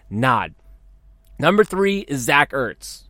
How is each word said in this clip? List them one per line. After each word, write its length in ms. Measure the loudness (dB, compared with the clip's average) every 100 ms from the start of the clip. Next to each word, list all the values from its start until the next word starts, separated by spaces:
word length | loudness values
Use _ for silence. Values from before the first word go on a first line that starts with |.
| -10
nod. 440 | -2 0 0 -4 -12 -20 -20 _ _ _ _ _ -2
Number 260 | 2 4
three 360 | 2 0 0 -2
is 220 | -4 -6
Zach 280 | 2 2 2
Ertz. 540 | -2 -6 -8 -18 -20